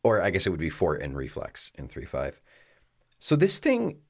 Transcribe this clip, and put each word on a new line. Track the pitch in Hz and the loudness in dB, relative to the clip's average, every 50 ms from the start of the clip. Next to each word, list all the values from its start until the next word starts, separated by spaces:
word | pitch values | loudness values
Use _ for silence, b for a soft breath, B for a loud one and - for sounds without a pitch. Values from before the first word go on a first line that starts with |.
| - | 2
Or | 117 110 101 | 4 4 4
I | 90 104 | 4 2
guess | 90 95 - 101 | 2 0 0 0
it | |
would | 87 76 | 0 0
be | 80 78 | -2 -4
fort | - - 92 82 76 - | -2 0 0 0 0 0
and | 73 71 67 69 | -4 -6 -6 -6
reflex | 67 69 - - - - - - - - - | -8 -8 -8 -10 -10 -10 -10 -12 -14 -14 -14
in | - 67 - | -14 -14 -14
three | - 69 69 | -12 -14 -12
five. | - - 65 69 69 - _ b b b b b b b b b b _ _ _ _ _ _ | -8 -6 -4 -4 -6 -6 _ b b b b b b b b b b _ _ _ _ _ _
So | - - - | 0 2 4
this | - 180 247 - - | 4 4 4 2 2
thing, | - 302 262 233 226 175 - - _ _ | 2 2 2 2 0 -2 -6 -8 _ _